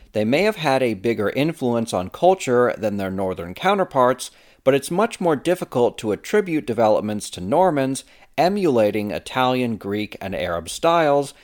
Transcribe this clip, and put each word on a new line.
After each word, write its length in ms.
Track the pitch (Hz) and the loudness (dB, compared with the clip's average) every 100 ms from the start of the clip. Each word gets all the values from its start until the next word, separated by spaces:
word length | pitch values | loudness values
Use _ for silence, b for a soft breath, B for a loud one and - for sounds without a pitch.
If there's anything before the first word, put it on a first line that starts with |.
| b | b
they 140 | 107 107 | -2 0
may 180 | 143 | 2
have 140 | 208 202 | 0 -2
had 260 | 156 135 | 0 0
a 120 | 123 101 | 0 0
bigger 340 | 113 107 101 | -2 -2 -2
influence 640 | - 151 160 127 117 113 | 0 -2 -2 -2 -2 -2
on 160 | 98 92 | -4 -6
culture 680 | - 175 185 - 123 123 - | 2 2 2 2 2 2 0
than 200 | 107 101 | -4 -2
their 140 | 95 | -4
northern 420 | 95 95 90 87 | -2 -2 -4 -8
counterparts, 760 | 92 185 202 180 135 123 131 - b b b | -4 0 0 0 2 2 2 -6 b b b
but 100 | - | 2
it's 180 | 139 - | 2 0
much 300 | 175 226 - | -2 -2 0
more 140 | 175 143 | 0 0
difficult 600 | 165 175 - 131 117 - | 0 -2 -2 0 0 0
to 120 | 110 | -4
attribute 560 | 95 - 208 190 156 - | -4 0 -2 0 -2 -2
developments 600 | 113 110 101 107 104 - | 2 4 4 0 -6 -8
to 100 | - | -10
Normans 640 | 90 147 185 147 135 135 b b b - | -2 2 4 2 -2 -4 b b b 0
emulating 760 | 170 202 175 120 107 107 104 | 0 2 2 4 2 0 -4
Italian, 680 | 80 - 131 127 127 120 107 | -6 -6 -2 0 0 -2 -4
Greek, 400 | 98 104 104 - | -6 -6 -6 -10
and 160 | 98 92 | -8 -6
Arab 320 | 90 85 82 | -4 -4 -8
styles 640 | - 165 170 156 143 139 b | -2 2 2 4 2 0 b